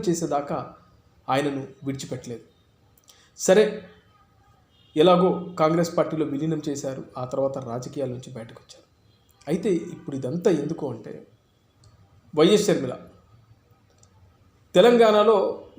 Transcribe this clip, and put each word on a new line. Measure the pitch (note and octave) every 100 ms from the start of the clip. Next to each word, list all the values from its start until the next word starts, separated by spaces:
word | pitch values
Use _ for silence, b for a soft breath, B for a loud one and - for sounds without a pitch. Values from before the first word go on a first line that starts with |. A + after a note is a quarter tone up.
| F3
చేసేదాకా | E3 D#3 C#3+ C#3+ D#3 B2+ - _ _ _ _ -
ఆయనను | C3+ C#3+ C3+ C3+ -
విడిచిపెట్టలేదు. | C3+ C3+ - C3 - A#2 - _ _ _ _ _ _ b b -
సరే, | - F#3+ G#3+ - - - _ _ _ _ _ _ _ _ _ D3+
ఎలాగో | F3 F3 F3+ - - -
కాంగ్రెస్ | D#3 E3+ E3+ -
పార్టీలో | D3+ D#3+ D3+
విలీనం | C#3 D#3+ D#3 D3+
చేశారు, | C#3 C3+ B2+ - C3
ఆ | B2+
తర్వాత | C3+ C3+ C#3
రాజకీయాల | B2 A#2 C3 C#3+ B2+
నుంచి | A#2+ B2+
బయటకు | B2+ A2+ -
వచ్చారు. | _ - _ _ _ _ _ _ -
అయితే | F3+ G#3+
ఇప్పుడు | E3+ - - - C#3
ఇదంతా | B2+ E3+ G3+
ఎందుకు | D#3+ D3 D#3+ C#3
అంటే, | A2+ - - - _ _ _ _ _ _ _ _ _ _ D3
వైఎస్ | E3+ G#3+ -
షర్మిల | C#3+ B2+ - - _ _ _ _ _ _ _ _ _ _ _ _ _ _ _ _ F3+
తెలంగాణలో | A3+ A#3+ A3+ G#3 G#3 G#3 A2 G#2+ -